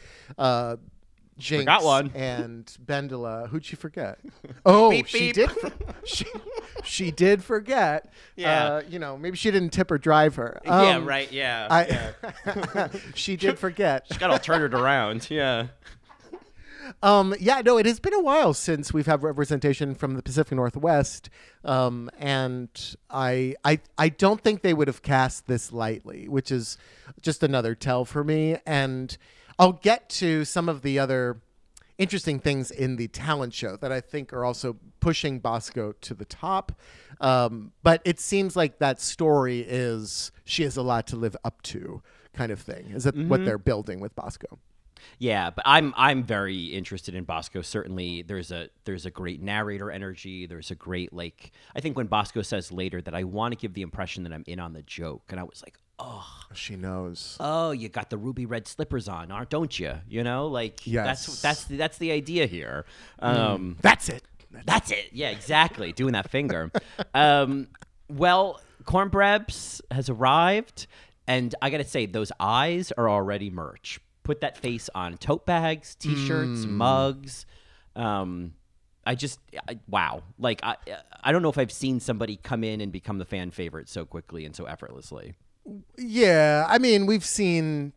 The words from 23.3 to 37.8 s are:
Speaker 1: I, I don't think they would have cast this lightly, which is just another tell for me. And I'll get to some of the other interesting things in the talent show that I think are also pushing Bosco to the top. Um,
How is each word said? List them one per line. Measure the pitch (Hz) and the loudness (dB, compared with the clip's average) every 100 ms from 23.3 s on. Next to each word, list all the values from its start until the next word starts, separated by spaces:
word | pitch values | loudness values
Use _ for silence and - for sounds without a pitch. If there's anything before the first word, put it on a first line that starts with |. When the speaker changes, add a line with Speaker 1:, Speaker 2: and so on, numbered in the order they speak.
| 127 131 135 | 0 0 0
Speaker 1:
I, | - 156 - - | 2 2 0 0
I | 160 | 0
don't | 147 196 214 | 4 4 4
think | - 208 | 2 2
they | 190 | 2
would | 160 143 | 4 2
have | - | 0
cast | - 135 131 - - | 2 4 4 0 -4
this | 123 - | -4 -4
lightly, | 117 113 110 - - - | -4 -4 -4 -8 -14 -4
which | 139 131 | -2 0
is | 131 113 - - - - - | -2 -4 -10 -16 -20 -20 -10
just | - 151 | -6 0
another | 151 135 113 | 2 2 0
tell | 113 139 127 | -2 0 0
for | 123 147 | 0 -2
me. | 147 156 156 165 - | 0 2 2 0 -2
And | 147 135 131 131 - _ _ - - | 0 0 -2 -8 -12 _ _ -6 6
I'll | 185 | 6
get | 180 202 240 - | 6 4 2 0
to | - 180 160 | -4 0 0
some | 151 - 170 | 0 -2 -2
of | 147 | -2
the | 139 135 | 0 0
other | 135 131 123 117 _ _ _ - _ - | 2 0 -2 -4 _ _ _ -20 _ -4
interesting | 185 196 - 143 | -2 -2 -2 -2
things | 147 139 127 | 0 0 -2
in | - 131 123 | -4 -2 -2
the | 117 | -6
talent | - 143 151 123 | -6 -4 -2 -4
show | - 113 98 | -6 -8 -6
that | 131 | -6
I | 131 | -6
think | - 151 131 | -6 -10 -10
are | 127 | -4
also | 123 120 127 113 - - | -4 -2 -6 -8 -12 -2
pushing | 170 160 151 131 | 0 0 -2 -4
Bosco | 120 113 - - 107 107 | -2 -4 -4 -6 -6 -8
to | - | -12
the | 107 | -12
top. | 104 - 165 190 - - - - - 139 | -14 -10 -4 -2 -4 -10 -14 -20 -20 -2
Um, | 135 127 120 113 107 _ | 2 4 2 -2 -14 _